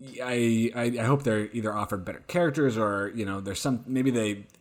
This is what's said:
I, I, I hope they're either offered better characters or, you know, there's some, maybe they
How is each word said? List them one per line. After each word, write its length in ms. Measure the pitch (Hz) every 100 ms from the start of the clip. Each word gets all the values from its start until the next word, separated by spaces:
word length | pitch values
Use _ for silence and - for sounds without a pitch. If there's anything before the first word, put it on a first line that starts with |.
| - -
I, 480 | 127 123 117 113 117 120
I, 80 | 120 120
I 40 | 113
hope 180 | 139
they're 260 | 135 107 104
either 200 | 117 107
offered 300 | 104 104 101 90
better 180 | - -
characters 500 | 175 170 151 139 113
or, 340 | 107 101 101 117
you 100 | 98
know, 140 | 98
there's 180 | 98 95
some, 220 | 143 120 120
maybe 240 | 131 131
they 340 | 120 107 101 98 -